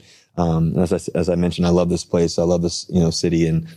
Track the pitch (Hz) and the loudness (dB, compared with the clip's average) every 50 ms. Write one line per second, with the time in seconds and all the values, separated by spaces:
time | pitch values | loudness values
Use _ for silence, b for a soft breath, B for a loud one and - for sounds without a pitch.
0 | B B B B B B B 87 87 85 82 82 82 80 - 87 90 82 92 85 | B B B B B B B -2 0 0 2 2 0 0 0 0 0 0 0 -4
1 | - - - 85 85 90 87 87 87 87 82 - 90 87 87 90 87 87 87 82 | -4 -4 -4 -2 0 0 0 0 0 0 0 0 2 2 2 2 2 0 -2 -4
2 | - - - 87 85 82 - - 85 85 90 85 85 85 - - - - 82 90 | -4 -2 0 0 0 0 0 0 0 0 0 0 0 -2 -4 -6 -8 -2 0 0
3 | 82 82 - - - 85 82 82 82 80 80 80 80 B B | 2 0 0 0 -2 0 2 2 0 2 0 -2 -4 B B